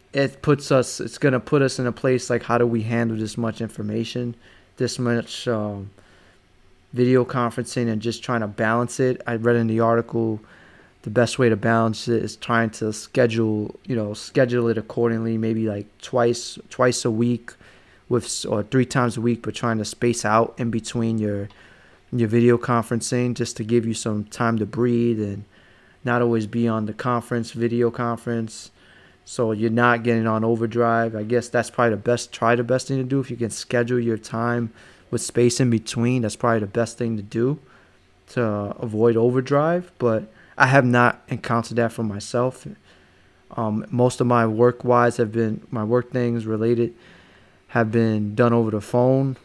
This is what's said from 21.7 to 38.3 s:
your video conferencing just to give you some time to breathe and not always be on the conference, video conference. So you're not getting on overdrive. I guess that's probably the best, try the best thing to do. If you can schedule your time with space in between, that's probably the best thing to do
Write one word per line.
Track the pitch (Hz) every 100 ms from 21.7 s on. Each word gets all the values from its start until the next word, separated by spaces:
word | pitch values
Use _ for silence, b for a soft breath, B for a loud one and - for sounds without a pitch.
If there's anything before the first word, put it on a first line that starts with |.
| b b b b
your | 127 113
video | 117 120 120
conferencing | - 120 110 117 - 123 123
just | 117 117 -
to |
give | 107 120
you | 113
some | 110 117 107
time | 104 - 120 113
to | 104
breathe | 113 123 120 117 110
and | 104 98 104 b b b b b
not | 123 120
always | 120 113 107
be | 117 117
on | 110 107
the |
conference, | 107 127 120 - 120 117
video | 113 117 117 117
conference. | 117 120 117 - 117 110 - - b b b b b
So | - - 113
you're | 107 113
not | 113 120 117
getting | 117 117 113
on | 110
overdrive. | 113 117 113 113 117 113 113 110
I |
guess | 107 120 113
that's | 123 113
probably | - 120 104
the |
best, | 120 120 -
try | - 117
the | 120
best | 120 127 -
thing | 135
to |
do. | 127 139
If | 127
you | 117
can | 113
schedule | - - 120 120 123
your | 117 110
time | - 113 117 120 117 B B B B
with | 120
space | - 120 120 -
in | 127
between, | 113 - 120 117 127
that's | 110 -
probably | 120 113
the | 101
best | 117 113 -
thing | 117 110
to |
do | 101 113 123 147 - b b b b _ _